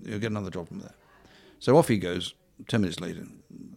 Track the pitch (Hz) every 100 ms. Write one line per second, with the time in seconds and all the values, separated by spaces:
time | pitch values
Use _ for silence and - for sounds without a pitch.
0 | - 107 113 107 95 90 82 95 - -
1 | _ - - - - - - 143 160 110
2 | 92 90 87 - _ _ - 113 92 -
3 | 87 85 - - - - -